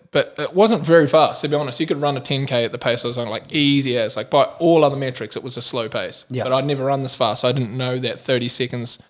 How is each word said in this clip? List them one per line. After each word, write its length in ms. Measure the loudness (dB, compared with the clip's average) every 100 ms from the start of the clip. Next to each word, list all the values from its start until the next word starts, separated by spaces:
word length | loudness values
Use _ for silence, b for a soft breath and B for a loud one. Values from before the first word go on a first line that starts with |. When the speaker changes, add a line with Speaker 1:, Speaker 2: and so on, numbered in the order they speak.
| _
Speaker 1:
But 240 | -2 -2 -4
it 160 | -2
wasn't 320 | 2 4 4 6
very 220 | 6 6
fast, 340 | 6 4 0
to 60 | -2
be 80 | -2
honest. 240 | -2 -4
You 80 | -4
could 120 | -2
run 160 | -2 -2
a 40 |
ten 260 | -2 -2 0
K 200 | 0 0
at 60 |
the 60 | -2
pace 260 | -2 -2
I 40 | -4
was 100 | -6
on, 120 | -6
like, 220 | -8 -4
easy 460 | 2 4 4 2 0
as. 180 | 0 -4
Like, 140 | 0
by 140 | 2 2 2
all 240 | 4 4
other 120 | 4 2
metrics, 380 | -4 -6 -8 -8
it 60 |
was 160 | -10 -8
a 40 |
slow 280 | -6 -4 -4
pace. 340 | -6 -6 -10 -10
Speaker 2:
Yeah. 140 | -6
Speaker 1:
But 100 | 0
I'd 120 | 0 0
never 180 | -2 -2
run 160 | -2
this 140 | -2 -2
fast, 260 | 0 0
so 60 | 0
I 40 |
didn't 240 | 0 -2 -4
know 220 | -4 -4
that 220 | -4 -4
thirty 280 | -2 -2 -2
seconds, 520 | -4 -6 -6 -8 -12